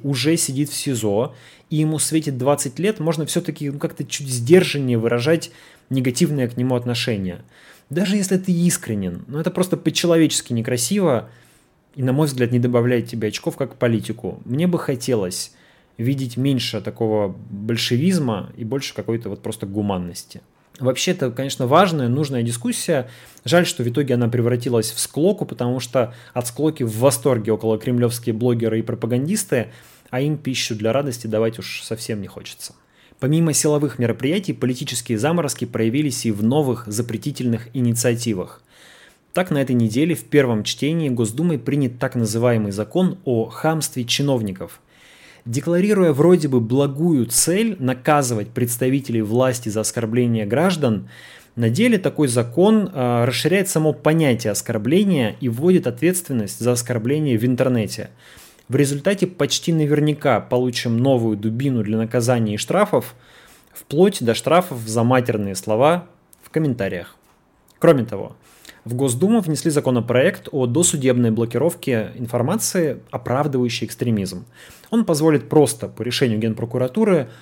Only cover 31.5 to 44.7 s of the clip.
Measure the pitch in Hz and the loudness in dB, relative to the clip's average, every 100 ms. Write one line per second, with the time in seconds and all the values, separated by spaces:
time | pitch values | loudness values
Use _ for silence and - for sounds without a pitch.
31.5 | 117 95 - - 113 - 107 95 - - | -2 -10 -10 -10 -8 -6 -8 -8 -14 -18
32.5 | - - - _ _ _ - 131 156 165 | -16 -18 -18 _ _ _ -4 0 2 2
33.5 | 139 151 147 147 - 117 113 131 190 175 | 2 2 2 0 0 -2 0 -2 -2 -4
34.5 | 127 127 127 147 123 - 110 135 170 147 | -2 -2 -2 -6 -6 -4 -2 0 0 -2
35.5 | - 120 113 113 135 151 123 117 104 110 | -4 -6 -2 0 0 -2 -2 -2 0 2
36.5 | 147 139 117 107 104 120 - 147 139 127 | 2 0 -2 -4 -6 -4 -6 -6 -4 -2
37.5 | 113 - 139 120 117 127 117 120 98 87 | -2 -4 -2 0 2 0 0 -2 -4 -6
38.5 | - _ - - - - _ _ - 185 | -14 _ -20 -20 -20 -20 _ _ -4 0
39.5 | 143 131 123 113 113 170 160 - 147 131 | 0 2 2 2 2 0 -2 2 4 4
40.5 | 110 - - 139 165 151 123 110 120 175 | 2 -2 -2 -2 0 0 0 0 0 0
41.5 | 143 120 143 131 120 135 123 110 113 123 | 0 -2 0 0 -2 -4 -2 0 2 2
42.5 | 117 104 98 104 175 185 185 - 117 113 | 2 0 -4 -2 0 0 0 -2 0 -2
43.5 | - 160 160 147 131 120 - 143 127 107 | -2 -2 0 -4 -6 -4 -2 0 0 -2
44.5 | 92 85 | -8 -14